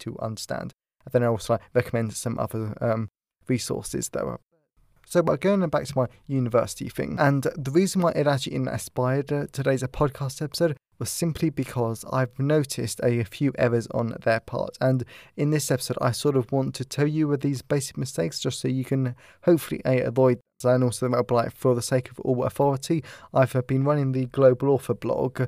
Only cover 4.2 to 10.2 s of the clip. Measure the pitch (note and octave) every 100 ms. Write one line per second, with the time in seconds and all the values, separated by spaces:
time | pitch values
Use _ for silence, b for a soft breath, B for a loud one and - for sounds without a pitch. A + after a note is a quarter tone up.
4.2 | - - _ _ _ _ _ _ _ F3
5.2 | E3 D3+ F#3+ G3+ E3+ D3 C#3+ C3+ A#2+ b
6.2 | - C3+ A#2+ A#2 - - - - - -
7.2 | C#3+ C#3 - - C3 D#3 G3 F#3+ E3+ D#3
8.2 | D3 C3+ - C3+ B2+ B2+ - - B2+ C3+
9.2 | C3+ C#3+ C#3+ - C#3 C3+ B2+ - D3 -